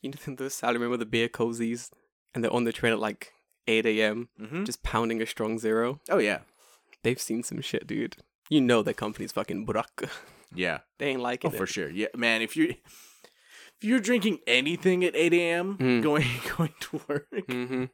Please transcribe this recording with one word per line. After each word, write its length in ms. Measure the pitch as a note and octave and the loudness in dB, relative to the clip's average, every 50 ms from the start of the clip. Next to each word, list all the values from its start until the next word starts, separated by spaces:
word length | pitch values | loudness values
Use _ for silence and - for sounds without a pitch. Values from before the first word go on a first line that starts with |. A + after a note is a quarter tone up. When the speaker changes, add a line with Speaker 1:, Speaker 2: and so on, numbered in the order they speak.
| - | -8
Speaker 1:
You 80 | C3+ | -10
know 60 | C#3 | -10
<laughs> 80 | D3 - - C3+ | -10 -10 -12 -8
the 80 | B2+ C3+ | -8 -8
salarymen 460 | C#3 - - - A#2+ A#2+ A#2+ A#2+ A#2+ | -8 -6 -2 0 0 0 2 0 0
with 100 | B2 A#2+ | 0 -2
the 60 | A#2 | -2
beer 220 | G#2+ G#2+ A#2 A#2 A#2 | -2 0 0 0 0
cozies, 600 | - - A#2 A#2 A#2 A#2 A#2 A2+ A#2+ A#2+ - - _ _ _ _ _ _ _ _ _ | 0 -2 -2 -2 0 -2 -2 -4 -4 -6 -8 -14 _ _ _ _ _ _ _ _ _
and 100 | B2+ A#2 | -2 -2
they're 80 | A2+ - | 0 2
on 120 | A#2+ A#2+ | 2 0
the 80 | A#2 A2+ | 0 -2
train 200 | - - A#2 A2+ | 2 2 2 2
at, 80 | G2+ | 2
like, 320 | G#2+ G#2+ G#2 - - - _ _ _ _ _ _ _ | 0 -4 -4 -6 -12 -20 _ _ _ _ _ _ _
eight 200 | - A2 A2 A2 | 2 2 4 4
A 160 | A#2 G#2+ G#2+ A2 | 4 4 4 4
M, 260 | G#2+ G#2+ A2+ A#2+ - _ - | 2 2 0 -6 -10 _ -16
Speaker 2:
Mm-hmm. 240 | G#2+ G#2+ C3+ F3 G3+ | -12 -8 -6 -6 -4
Speaker 1:
just 180 | - A#2+ - - | -4 -6 -6 -6
pounding 360 | - - A2+ A#2 A2+ A2+ A2+ | -2 0 0 0 2 0 -2
a 60 | A2+ | -2
strong 320 | - - - A2 G#2+ A2+ A2+ | -4 -2 -4 -2 -2 -2 -2
zero. 420 | A#2 A2 A2 A2+ A#2 A#2+ C3+ C#3+ _ - | 0 0 2 2 2 0 -2 -6 _ 0
Speaker 2:
Oh, 100 | - G3 | 2 2
yeah. 220 | A2+ G#2 G2 D2 - _ _ _ _ _ _ _ _ _ - _ _ | 4 2 0 -2 -6 _ _ _ _ _ _ _ _ _ -20 _ _
Speaker 1:
They've 180 | A#2 B2+ - | -2 -2 -2
seen 220 | - - A2+ A2+ B2 | -4 -4 -4 -4 -4
some 180 | - - - | -6 -8 -8
shit, 260 | - - - - - | -6 -4 -4 -6 -4
dude. 300 | - G#2+ G#2+ A#2+ - - _ _ _ _ _ _ - | -4 -4 -4 -4 -6 -8 _ _ _ _ _ _ 2
You 120 | D3+ D3+ | 4 4
know 220 | C3 A#2+ A#2+ A2+ G#2 | 6 6 6 4 4
their 120 | - G#2+ | 2 -2
company's 380 | - - G#2+ G#2+ - G#2+ F2+ - | -2 -4 -6 -6 -6 -10 -6 -4
fucking 320 | - G2 - F2 F#2+ A2 | -6 -4 -4 -6 -6 -4
bruck. 380 | - G#2 G#2+ A2+ - _ - - - | -2 -2 -2 -2 -4 _ -8 -8 -8
<laughs> 40 | - - - - - - - _ - | -8 -14 -16 -20 -20 -20 -20 _ -6
Speaker 2:
Yeah. 260 | F2 F2+ F2 D#2 - - _ _ _ | -4 -2 -2 -2 -4 -8 _ _ _
Speaker 1:
They 80 | - | -4
ain't 160 | C#3+ C3+ B2+ B2 | -2 -2 -2 -2
liking 280 | B2 B2 B2+ - E3 | -4 -4 -2 -4 -4
Speaker 2:
Oh, 40 | - | -2
Speaker 1:
it. 20 | |
Speaker 2:
for 100 | - F#2+ | -2 -4
sure. 220 | - - - F2 C#2+ | -4 -2 -4 -4 -4
Yeah, 200 | D#2+ F#2+ G#2+ - - | -2 -4 -4 -4 -2
man, 280 | A#2+ A#2 A#2 A2+ A2 A2+ | 0 2 2 2 2 0
if 160 | A2 - D#3 | -2 0 0
you, 100 | D#3 E3+ | 0 0
if 80 | B2 - _ - - - - - - _ _ - _ _ _ _ - - - - _ _ | 0 -6 _ -20 -20 -20 -20 -20 -20 _ _ -20 _ _ _ _ -20 -20 -20 -20 _ _
you're 200 | - G#3 A#3+ C4 | 0 2 2 2
drinking 400 | G3+ G3 B3 A#3+ F3+ G#3+ F#3 - - | 4 4 2 4 4 2 0 0 0
anything 560 | - A#2+ B2+ C3 D3+ F3 E3 - F#3 F#3 F3+ F3+ | 4 4 4 4 2 -2 2 2 2 4 4 2
at 140 | F3 - | 2 2
eight 160 | C#3 E3 E3+ E3 | 4 4 4 4
A 80 | F3 F3 E3+ | 4 4 2
M, 280 | E3+ E3+ F3+ F#3+ G3+ F#3 | 0 0 -2 -4 -2 0
Speaker 1:
Mm. 240 | C3 B2+ B2 A#2+ A2+ | 2 4 4 4 4
Speaker 2:
going, 240 | D3+ D3 D3+ C#3+ B2 B2 B2 | 4 4 4 2 2 0 -4
<laughs> 180 | - - - - | -6 -8 -2 -2
going 160 | E3+ D#3 - _ | -2 -2 -2 _
to 200 | - - - D3 - - | -14 -10 -10 -10 -6 -4
work, 180 | D3 D3 C#3+ _ - D3+ D3 - | -4 -4 -4 _ -8 -8 -6 -4
Speaker 1:
Mm-hmm. 360 | B2+ B2 B2 B2 C3 B2+ B2+ B2+ | -4 -6 -4 -4 -4 -4 -4 -4